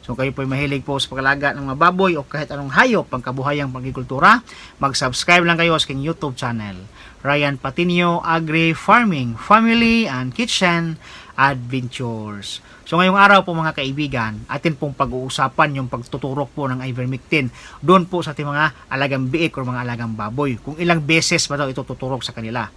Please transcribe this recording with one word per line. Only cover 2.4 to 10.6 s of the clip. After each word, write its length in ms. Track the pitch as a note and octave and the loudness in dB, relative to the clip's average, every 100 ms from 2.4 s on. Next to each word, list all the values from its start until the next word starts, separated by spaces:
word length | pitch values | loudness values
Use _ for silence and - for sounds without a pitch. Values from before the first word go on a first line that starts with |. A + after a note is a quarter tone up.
| D3 | -8
anong 160 | C#3+ C#3 | -8 -2
hayop 400 | D3 B3+ G3+ C3+ | 2 4 2 0
pang 80 | B2+ | -6
kabuhayang 560 | B2 C3 C3+ D3 C#3 | -4 -4 -2 -2 -4
pagkikultura, 640 | B2+ C3 B2+ B2 C3+ F3+ A#3 - - - - | -6 -8 -8 -6 4 6 6 0 -20 -20 -4
mag-subscribe 640 | C#3 B2 C3 B2 - F3 | -2 0 -2 -2 4 6
lang 160 | E3+ E3 | 6 4
kayo 160 | E3+ | 2
sa 80 | D#3+ | 2
aking 160 | - C3+ | 0 -4
YouTube 400 | D3 E3 D3 B2+ | -4 -4 -6 -4
channel, 400 | B2+ A#2 G#2 F#2 G2 - - - | -4 -4 -6 -10 -16 -20 -20 -6
Ryan 380 | C3+ D3 C#3+ C#3 | 0 2 2 -2
Patinio 640 | C3+ C3 F3 F3 F3 E3+ | -6 -2 0 2 2 0
Agri 480 | - E3 D#3+ D#3+ E3 | 0 0 0 2 2
Farming, 640 | D#3 - A3+ A3+ D3+ A#2+ A2+ | 0 4 4 4 0 -4 -6
Family 720 | - G#3+ A3+ A#3 A#3 A3+ G#3+ | 4 4 6 4 4 2 0
and 240 | B2+ B2+ | -2 -6
Kitchen 640 | C3+ A#3+ - | -4 -4 2